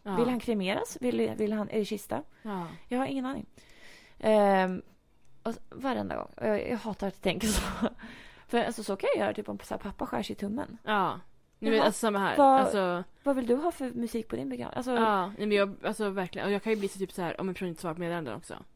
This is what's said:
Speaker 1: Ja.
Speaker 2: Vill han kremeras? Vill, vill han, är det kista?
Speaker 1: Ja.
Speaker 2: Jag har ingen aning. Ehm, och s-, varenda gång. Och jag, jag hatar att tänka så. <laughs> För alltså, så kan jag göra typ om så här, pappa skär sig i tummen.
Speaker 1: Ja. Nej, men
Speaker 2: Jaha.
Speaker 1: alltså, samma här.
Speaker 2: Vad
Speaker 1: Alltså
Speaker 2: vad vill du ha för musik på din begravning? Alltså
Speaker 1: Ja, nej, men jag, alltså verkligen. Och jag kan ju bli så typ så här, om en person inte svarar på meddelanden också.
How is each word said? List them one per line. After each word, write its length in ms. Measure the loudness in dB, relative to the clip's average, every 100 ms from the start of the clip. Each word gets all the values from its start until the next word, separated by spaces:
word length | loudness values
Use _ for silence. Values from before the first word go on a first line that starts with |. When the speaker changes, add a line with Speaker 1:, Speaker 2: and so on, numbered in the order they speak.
Speaker 1:
Ja. 140 | -4 0
Speaker 2:
Vill 120 | 2
han 120 | 0
kremeras? 580 | 0 0 0 -2 -4 -4
Vill, 340 | -2 2 0 0
vill 160 | -2
han, 180 | 0 -2
är 80 | -2
det 60 |
kista? 380 | -2 -4 -4 -6 -6 -12
Speaker 1:
Ja. 240 | -8 -8 -8 -12 -6
Speaker 2:
Jag 100 | -2
har 80 | -2
ingen 180 | -2 -4
aning. 200 | -6 -10 -18 -20 -20 -20 -20 -20 -2
Ehm, 640 | 4 8 8 6 4 0 -8 -20 _ _ -20 -10
och 80 | -8
s-, 100 | -8 -10
varenda 460 | -6 -2 -2 -2 -4
gång. 120 | -8 -4
Och 100 | 0
jag, 220 | 0 0
jag 60 | -4
hatar 300 | -4 -4 -6
att 140 | -2
tänka 240 | -2 0 2
så. 160 | 2 0
<laughs> 220 | -2 -2 -4 -14 -16 -20 -20 -2
För 160 | 0
alltså, 180 | 0 -2
så 120 | -4 -2
kan 120 | 0
jag 100 | 2
göra 100 | 0
typ 140 | -2 -6
om 100 | -10
så 120 | -8
här, 40 | -8
pappa 280 | -6 -6 -4
skär 160 | -2
sig 100 | -4
i 40 | -4
tummen. 420 | -4 -4 -6 -8
Speaker 1:
Ja. 360 | -2 0 0 -2 -10 -20 _ _
Nej, 120 | 2
men 20 | 4
Speaker 2:
Jaha. 80 | 4
Speaker 1:
alltså, 120 | 2
samma 180 | 0 2
här. 180 | 2 6
Speaker 2:
Vad 240 | 8 8
Speaker 1:
Alltså 440 | 6 2 2 0 -4 -4
Speaker 2:
vad 140 | -2 0
vill 100 | 2
du 80 |
ha 160 | 2 2
för 200 | -2 -4
musik 380 | -4 -4 -4 -6
på 80 | -6
din 120 | -6
begravning? 280 | -6 -6 -6
Alltså 140 | -2
Speaker 1:
Ja, 320 | 2 4 4 0 -2
nej, 80 | 2
men 60 | 4
jag, 180 | 2 0
alltså 260 | -4 -2 -2
verkligen. 360 | -2 -4 -4 -2
Och 40 |
jag 80 | 0
kan 100 | 0
ju 60 | 0
bli 100 | -2
så 100 | -4
typ 140 | -6
så 100 | -4
här, 180 | -4 -2
om 80 | -4
en 60 |
person 140 | -4 -6
inte 120 | -6
svarar 140 | -6
på 60 | -4
meddelanden 340 | -4 -4 -4
också. 200 | -8 -10 -14 -16